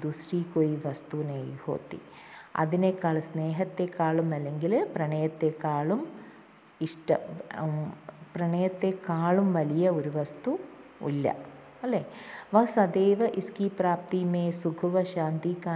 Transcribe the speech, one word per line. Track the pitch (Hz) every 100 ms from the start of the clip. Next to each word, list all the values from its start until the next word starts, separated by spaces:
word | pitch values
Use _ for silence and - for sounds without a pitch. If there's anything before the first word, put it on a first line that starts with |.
ദൂസരി | 151 147 - 175 175
കോയി | 165 156 151
വസ്തു | 147 135 - 151 151
നഹി | 139 131 135
ഹോത്തി. | - 143 - - - - - - - -
അതിനേക്കാൾ, | 160 180 185 185 170 156 156
സ്നേഹത്തെക്കാളും | 160 156 160 185 - 180 - 160 160 165 147
അല്ലെങ്കിൽ | 143 147 165 240 392
പ്രണയത്തെക്കാളും | 196 151 156 156 156 156 156 156 147 151 220 320 - - - - - - - 160
ഇഷ്ടം, | - - 160 - 165 - -
ഉം, | 156 151 151 - - - -
പ്രണയത്തെക്കാളും | 170 170 170 185 185 190 190 - 165 170 185 196 170
വലിയ | 147 156 180 165
ഒരു | 147 151
വസ്തു | 147 - 247 359 - - - - 143
ഇല്ല, | 143 135 - - - - -
അല്ലേ? | 247 214 - - - - -
വ | 208 226
സദൈവ | - 190 190 196 202 226 -
ഇസ്കി | 180 - 196 196
പ്രാപ്തി | 180 175 180 185 175
മേ | 175 175 175
സുഖ | 165 160 175
വ | 185 180
ശാന്തി | 180 156 160 175 180
കാ | 175